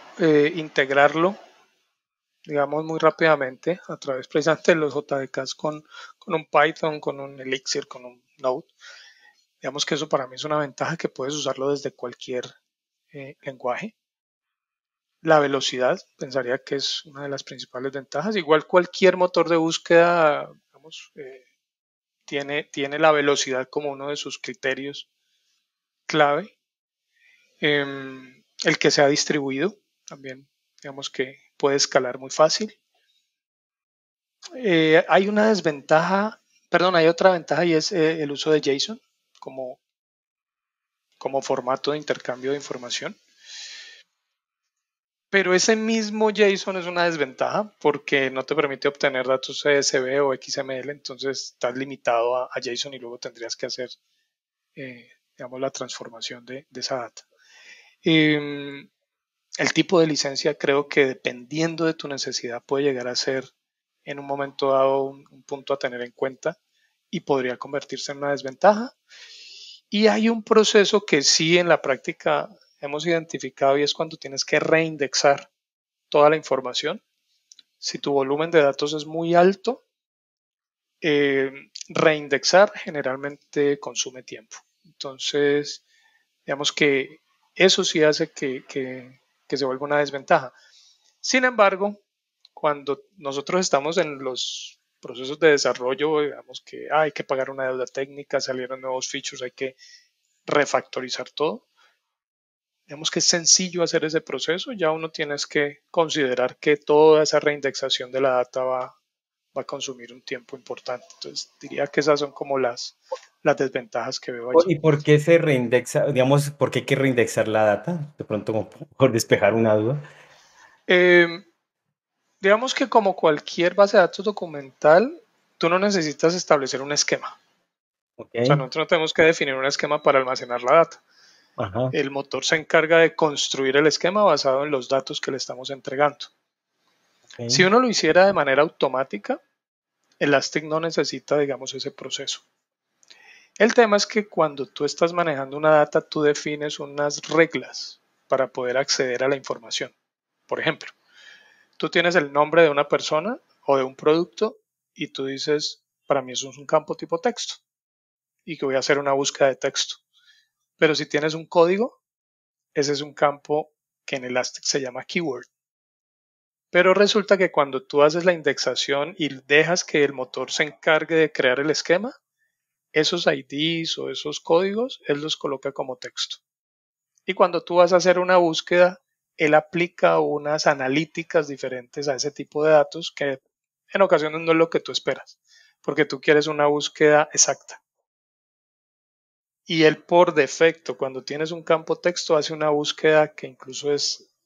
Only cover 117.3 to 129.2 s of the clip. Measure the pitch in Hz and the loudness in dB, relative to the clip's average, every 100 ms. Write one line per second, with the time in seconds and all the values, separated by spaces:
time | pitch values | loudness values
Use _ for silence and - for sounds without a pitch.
117.3 | - 107 107 107 101 - 175 147 - - | 2 0 2 4 2 -2 -6 -8 -12 -6
118.3 | 107 101 110 101 - - - 135 113 - | -6 -2 -4 -4 -12 -10 2 2 2 2
119.3 | 110 101 113 110 107 110 147 147 - - | 4 4 4 4 2 0 -4 -8 -20 -20
120.3 | _ _ _ - _ - 180 180 175 170 | _ _ _ -20 _ 0 4 6 6 4
121.3 | 170 - _ _ _ _ _ _ _ _ | 0 -16 _ _ _ _ _ _ _ _
122.3 | _ 196 214 262 - 254 240 196 180 165 | _ 2 4 2 -2 2 4 4 2 2
123.3 | 151 - - 175 185 202 214 170 - 196 | 2 -2 0 0 4 6 6 4 2 -6
124.3 | 202 175 147 135 _ 147 170 247 339 _ | -6 -10 -12 -16 _ 6 6 6 -4 _
125.3 | _ _ - 165 185 202 196 151 139 160 | _ _ -4 0 2 0 0 -2 0 0
126.3 | 180 - 151 131 127 139 147 - 139 - | 0 0 0 0 -6 -4 -2 0 -2 -6
127.3 | - _ _ _ _ _ _ _ - 113 | -18 _ _ _ _ _ _ _ -20 -10
128.3 | 117 123 147 127 156 156 170 160 - | -2 2 2 0 -4 0 0 0 4